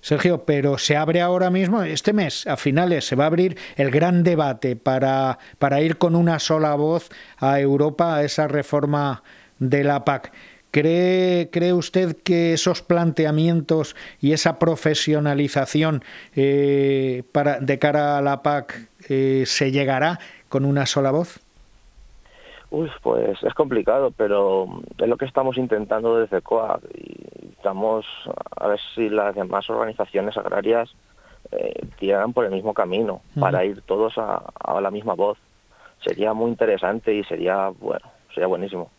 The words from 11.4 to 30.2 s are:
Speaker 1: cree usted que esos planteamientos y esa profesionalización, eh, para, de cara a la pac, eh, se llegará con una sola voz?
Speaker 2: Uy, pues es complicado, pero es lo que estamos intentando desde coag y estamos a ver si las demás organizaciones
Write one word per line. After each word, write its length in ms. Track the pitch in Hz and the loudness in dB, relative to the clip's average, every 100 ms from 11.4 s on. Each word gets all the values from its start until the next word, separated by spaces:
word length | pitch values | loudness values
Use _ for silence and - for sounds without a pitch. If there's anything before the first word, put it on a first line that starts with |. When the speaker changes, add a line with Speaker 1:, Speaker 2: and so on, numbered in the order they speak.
| 170 | 0
Speaker 1:
cree 220 | 175 175 | 0 2
usted 440 | 180 - 185 180 160 | 2 2 0 0 -2
que 300 | - 175 170 | 0 2 4
esos 300 | 160 - 170 | 2 0 -2
planteamientos 1120 | - 170 170 151 156 151 165 170 143 160 147 - - - | 0 2 2 2 0 2 2 2 2 0 0 -8 -20 -2
y 120 | 143 | 0
esa 260 | 151 170 165 | 2 2 2
profesionalización, 1500 | 165 156 156 151 - 151 147 143 143 - 135 156 160 147 - - - - | 0 2 0 0 0 2 2 0 0 0 0 0 2 0 -6 -20 -8 0
eh, 880 | 135 143 143 139 139 135 131 127 123 | 2 4 4 4 4 2 0 -2 -2
para, 260 | 151 143 131 | 0 0 0
de 200 | 135 139 | -2 0
cara 400 | 147 147 147 143 | 2 2 2 2
a 40 | |
la 200 | 143 139 | 0 0
pac, 460 | 147 147 139 - 113 _ - | 0 -2 -4 -14 -18 _ -4
eh, 360 | 135 135 135 127 | 0 2 2 0
se 260 | - 135 | 0 0
llegará 480 | 135 135 131 151 175 - - _ | 2 0 2 0 -2 -12 -20 _
con 160 | 135 | -2
una 220 | 139 143 135 | 0 0 0
sola 240 | - 139 | 0 0
voz? 300 | 143 175 - _ _ - _ - - - - - - - - - | 0 -2 -10 _ _ -20 _ -20 -20 -20 -20 -20 -20 -20 -20 -10
Speaker 2:
Uy, 200 | 151 160 - | -6 -6 -4
pues 400 | - 117 110 98 | -2 0 0 -2
es 120 | - | -4
complicado, 580 | - 151 120 101 123 135 | -2 0 0 0 2 0
pero 680 | - 107 101 101 95 92 90 - - | 0 0 2 2 2 -2 -8 -16 -4
es 100 | 113 | -2
lo 80 | 120 | 0
que 80 | |
estamos 320 | 135 139 131 127 | -2 -2 -2 -2
intentando 640 | 127 110 104 110 117 117 | -2 -2 -2 -2 0 0
desde 240 | 113 95 | 0 -2
coag 400 | - 113 110 50 50 | -2 -2 0 -4 -6
y 540 | 50 50 - 50 - - - | -16 -16 -18 -18 -20 -20 -8
estamos 480 | 98 98 107 110 107 - - - - - | -6 -2 -2 -2 -4 -16 -12 -12 -12 -6
a 100 | 104 | -4
ver 100 | 104 - | -4 -6
si 140 | - 110 | -4 -2
las 260 | 107 101 | 0 -2
demás 360 | 101 92 98 - | -2 -4 -4 -4
organizaciones 680 | 113 113 110 101 101 | -4 -4 -4 -4 -4